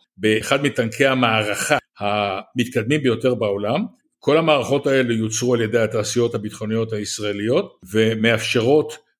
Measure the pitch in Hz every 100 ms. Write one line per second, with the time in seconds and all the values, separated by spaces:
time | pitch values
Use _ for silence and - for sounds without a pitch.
0 | _ - 107 110 - 143 143 139 113 -
1 | 135 131 120 113 104 101 - 143 - -
2 | 101 104 101 95 104 127 117 123 110 151
3 | 131 110 127 117 107 101 104 147 247 -
4 | _ _ - 151 160 143 113 139 139 135
5 | 123 113 110 110 123 120 110 117 110 110
6 | 104 120 117 113 104 - 107 113 110 107
7 | 101 - 104 101 107 151 - _ 90 107
8 | 110 110 110 110 - 123 113 151 147 -
9 | _ _